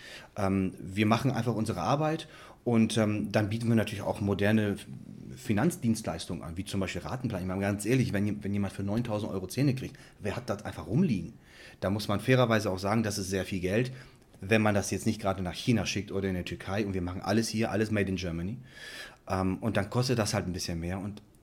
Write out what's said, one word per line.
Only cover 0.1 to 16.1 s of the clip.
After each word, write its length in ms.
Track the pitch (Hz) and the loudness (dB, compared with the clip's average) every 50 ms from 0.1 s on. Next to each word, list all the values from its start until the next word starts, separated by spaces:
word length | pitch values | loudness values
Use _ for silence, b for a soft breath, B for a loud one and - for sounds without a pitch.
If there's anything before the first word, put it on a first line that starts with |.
| B B B B - | B B B B -4
Ähm, 380 | - 101 95 95 98 95 92 - - | -2 0 2 2 2 2 0 -2 -6
wir 260 | - 92 95 104 107 | -10 -6 0 2 4
machen 240 | 104 113 113 - 131 | 4 4 4 4 2
einfach 240 | - 113 113 120 113 | 0 2 0 0 0
unsere 280 | 101 110 101 104 90 80 | 0 0 -2 -2 -2 0
Arbeit 440 | 101 135 147 156 156 160 160 - B B B B B B B - | 0 2 2 2 0 -2 -2 -6 B B B B B B B -2
und, 320 | 123 117 113 113 110 - 117 | 2 4 4 4 4 4 2
ähm, 320 | 110 104 104 104 - - | 2 2 2 0 -2 0
dann 200 | 101 113 107 98 | 2 2 2 2
bieten 180 | 107 113 120 113 | 0 0 2 4
wir 80 | 117 | 4
natürlich 260 | 110 101 - 101 98 101 | 4 4 2 -2 -4 -4
auch 180 | - - - | -4 -2 0
moderne 580 | 101 101 101 87 101 101 110 110 107 104 98 - - - 67 - - - - - 50 - - | 0 0 2 4 4 4 4 4 4 2 0 -2 -6 -10 -14 -14 -14 -16 -16 -16 -14 -14 -14
Finanzdienstleistungen 1040 | - - - 110 98 135 175 170 - - 117 110 - - - 82 85 - - 92 80 - | -8 -4 0 2 2 2 2 0 2 2 0 0 0 0 -4 -6 -6 -6 -8 -8 -8 -8
an, 140 | 82 82 | -8 -8
wie 80 | 90 98 | -8 -8
zum 160 | - - 101 | -4 -2 -2
Beispiel 220 | 95 90 - 90 - | -2 -2 -2 -6 -6
Ratenplan. 380 | - 104 131 - 107 101 90 | -6 -6 -4 -4 -4 -2 -2
Ich 60 | 90 | -2
meine, 140 | 92 92 95 | -2 -2 0
ganz 260 | 98 98 104 101 - | 0 0 0 0 2
ehrlich, 260 | 104 127 135 113 92 95 | 2 2 4 4 2 2
wenn 140 | 101 101 | 2 0
je-, 100 | 104 101 104 - | 0 0 -2 -2
wenn 100 | 98 101 | -2 0
jemand 200 | 101 101 95 - | 0 0 -2 -2
für 100 | - 98 | -4 -4
neuntausend 480 | 98 101 117 120 117 107 104 107 - | -2 0 0 0 0 -2 -2 -2 -4
Euro 160 | - 95 92 | -4 -4 -6
Zähne 300 | - - 123 139 143 113 | -4 -2 2 2 2 2
kriegt, 200 | - 90 87 B B B B B - | 0 -4 -8 B B B B B -6
wer 160 | 95 104 92 | -4 -4 -4
hat 160 | - - - | -4 -4 -4
das 140 | 104 101 - | -4 -4 -4
einfach 240 | 85 - - 82 85 | -8 -8 -8 -6 0
rumliegen? 460 | 98 147 202 170 117 90 82 80 - B B B B B B B B B | 2 2 4 4 2 0 -2 -6 -10 B B B B B B B B B
Da 120 | - 92 | -2 0
muss 180 | 98 107 104 - | 0 0 0 0
man 100 | 104 101 | 0 0
fairerweise 520 | 104 131 131 123 127 113 113 110 101 104 | 4 4 6 6 6 6 4 4 4 2
auch 100 | 92 95 | 0 0
sagen, 240 | 95 98 107 117 110 | 0 2 2 2 2
das 140 | 107 98 104 | 2 0 -2
ist 120 | 95 90 | -2 -2
sehr 140 | 98 95 92 | 0 0 0
viel 160 | - 104 92 | -2 -2 -2
Geld, 320 | 85 90 98 113 131 131 B B B B B B - - - - | 0 2 2 2 0 0 B B B B B B -20 -20 -18 -14
wenn 220 | - 98 110 110 107 | 0 2 4 4 4
man 120 | 107 104 | 4 4
das 160 | 101 95 - | 2 2 0
jetzt 160 | 101 95 - | -2 0 0
nicht 140 | 113 107 - | 0 -2 0
gerade 220 | - 98 95 95 92 | 0 0 0 0 -2
nach 100 | 85 - | -4 -4
China 340 | - - 127 120 107 90 | -2 2 2 2 4 2
schickt 240 | - - 104 95 - | 0 -2 -2 -4 -2